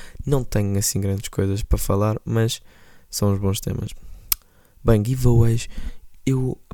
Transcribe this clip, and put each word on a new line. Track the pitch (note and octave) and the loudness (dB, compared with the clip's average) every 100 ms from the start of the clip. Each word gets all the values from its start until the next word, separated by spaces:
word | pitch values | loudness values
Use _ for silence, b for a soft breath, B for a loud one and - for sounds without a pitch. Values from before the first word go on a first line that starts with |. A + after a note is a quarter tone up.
| B B - | B B 0
Não | C#3 | 0
tenho | B2 G2+ G2+ G2 | 0 0 0 0
assim | - G2 | -2 -2
grandes | G2 G2 - | -2 -2 -4
coisas | - G2 G2 | -2 0 0
para | - - | 0 0
falar, | - G2 G#2 G#2+ | 0 0 2 -2
mas | - A2+ A2+ - - b b b b | -2 0 0 -2 -12 b b b b
são | - G#2 | -2 0
uns | G2 | 2
bons | G2 G2+ | 0 -2
temas. | - - - - - - - - b b b b | -4 -6 -6 -10 -14 -14 -10 -10 b b b b
Bem, | - G#2+ G#2 | 4 4 4
giveaways. | C3 B2 A#2 A2+ A2+ - B B B B - - | 2 4 6 6 4 -2 B B B B -8 -2
Eu | C3 C3 - - | 0 -2 -6 -4